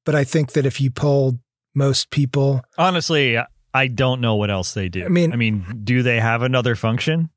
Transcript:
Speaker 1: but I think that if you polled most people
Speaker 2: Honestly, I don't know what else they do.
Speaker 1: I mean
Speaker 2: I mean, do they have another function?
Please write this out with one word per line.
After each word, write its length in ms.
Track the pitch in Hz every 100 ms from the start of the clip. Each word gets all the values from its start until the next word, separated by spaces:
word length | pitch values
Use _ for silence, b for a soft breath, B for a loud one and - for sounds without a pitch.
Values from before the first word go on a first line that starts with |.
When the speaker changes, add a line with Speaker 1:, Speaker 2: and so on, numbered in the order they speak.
| -
Speaker 1:
but 100 | 151
I 80 |
think 300 | 135 160 147
that 120 | - 135
if 160 | -
you 100 | 135
polled 480 | 127 147 139 135 123 - _ _ 143
most 340 | 139 135 -
people 520 | - 139 143 139 135 - -
Speaker 2:
Honestly, 600 | 180 180 - 156 135 113 120 _ _
I 140 | 131 131
don't 340 | 120 131 127
know 140 | 120 107
what 160 | 104
else 220 | 98 90
they 160 | - 92
do. 160 | 90 85
Speaker 1:
I 40 |
mean 240 | 170 170
Speaker 2:
I 20 | 120
mean, 460 | 117 107 90 113
do 200 | 104 123
they 160 | 123 117
have 220 | 113 117
another 340 | 127 127 123 113
function? 540 | 113 117 - 160 165